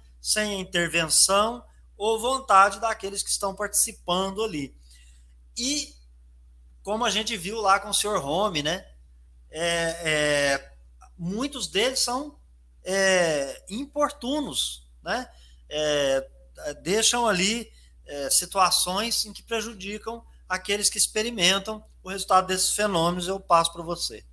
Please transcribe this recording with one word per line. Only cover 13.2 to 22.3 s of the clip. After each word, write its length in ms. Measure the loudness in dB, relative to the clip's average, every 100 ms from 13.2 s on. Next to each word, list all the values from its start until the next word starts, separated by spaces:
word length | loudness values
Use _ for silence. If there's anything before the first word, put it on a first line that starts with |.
| 4 2 -2 -8 -8
importunos, 1200 | -8 -6 0 -2 -2 -4 -2 -2 -2 -4 -6 -16 -12
né? 260 | -6 -4 -6 -14 -20 -20 -10
É, 560 | -2 0 2 2 0 -2 -12 -20 -12 -10 -6
deixam 460 | -2 2 2 2 2
ali, 420 | 2 2 0 -6 -16 -20 -20 -14
é, 240 | -8 0
situações 960 | 0 0 2 4 4 0 -2 -2 -2 -4
em 80 |
que 100 | -10
prejudicam 800 | -6 -4 -4 -8 -10 -10 -8 -10 -12 -18 -6
aqueles 420 | -6 -2 0 0
que 80 | 0
experimentam 840 | 0 0 -2 2 2 2 -2 -10 -12 -16
o 80 | -10
resultado 380 | -6 4